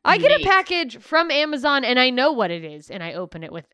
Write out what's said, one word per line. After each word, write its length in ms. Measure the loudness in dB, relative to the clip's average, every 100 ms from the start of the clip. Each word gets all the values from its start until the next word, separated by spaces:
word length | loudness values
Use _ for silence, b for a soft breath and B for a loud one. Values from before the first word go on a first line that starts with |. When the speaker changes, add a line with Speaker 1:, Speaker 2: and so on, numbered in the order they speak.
Speaker 1:
I 140 | 0 4
get 120 | 4
a 40 |
Speaker 2:
unique." 120 | 4 4
Speaker 1:
package 500 | 2 2 -4 -6 -10
from 320 | -2 0 2
Amazon, 540 | 0 0 -2 0 0
and 140 | 2 2
I 100 | 2
know 220 | 2 2
what 180 | 2 -2
it 140 | -4
is, 260 | -10 -16 -14
and 120 | -12
I 120 | -10
open 280 | -10 -10 -12
it 80 | -14
with 140 | -14 -16